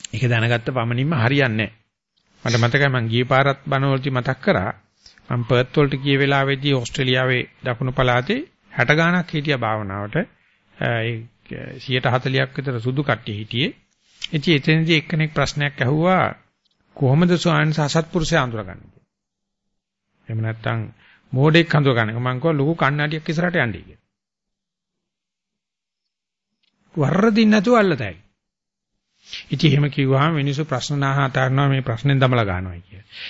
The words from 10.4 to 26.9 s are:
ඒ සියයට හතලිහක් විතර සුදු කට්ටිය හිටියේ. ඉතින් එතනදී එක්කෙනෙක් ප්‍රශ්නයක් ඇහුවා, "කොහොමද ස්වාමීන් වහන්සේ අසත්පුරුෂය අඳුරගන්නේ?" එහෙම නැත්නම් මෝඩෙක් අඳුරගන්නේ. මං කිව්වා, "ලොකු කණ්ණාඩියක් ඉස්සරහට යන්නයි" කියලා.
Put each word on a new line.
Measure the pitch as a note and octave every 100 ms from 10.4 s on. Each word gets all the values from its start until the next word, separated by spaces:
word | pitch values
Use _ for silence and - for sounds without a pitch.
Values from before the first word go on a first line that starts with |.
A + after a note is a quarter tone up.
| _ _ _ -
ඒ | B2+ A#2 A2+ A2+ A#2 _ - - - -
සියයට | - B2+ B2+
හතලිහක් | B2+ C3+ C3 C3
විතර | - C3+ A#2+
සුදු | B2 C3
කට්ටිය | C#3 A2 - G#2
හිටියේ. | G#2+ A#2 F#3 - _ _ _ _ -
ඉතින් | D#3 F3+ D3
එතනදී | D#3 D#3+ D#3+ D#3+
එක්කෙනෙක් | - D#3 D#3
ප්‍රශ්නයක් | D#3 C3 D3 C#3+ -
ඇහුවා, | B2 D3+ F3 F#3 G#2 - _ _ _ _ _ -
"කොහොමද | C3+ D3 F3
ස්වාමීන් | F3 F3 D3+ D3+
වහන්සේ | D#3 C#3+
අසත්පුරුෂය | E3 D#3 F3+ D#3 E3
අඳුරගන්නේ?" | B2+ A2+ F#2 F2+ - _ _ _ _ _ _ _ _ _ _ _ _ _ -
එහෙම | A2
නැත්නම් | A2 A2+ A#2 A2+ G#2+ - _ _ _
මෝඩෙක් | B2+ D3+ D#3+ D#3+
අඳුරගන්නේ. | D3+ C#3 A#2 A2 A2+
මං | B2+ B2+
කිව්වා, | D#3+
"ලොකු | D3 C#3+ E3
කණ්ණාඩියක් | C#3 D3 D3 D#3 D#3
ඉස්සරහට | D#3+ F3 F3
යන්නයි" | A#2+ E2+
කියලා. | - - _ _ _ _ _ _ _ _ _ _ _ _ _ _ _ _ _ _ _ _ _ _ _ _ _ _ _ _ _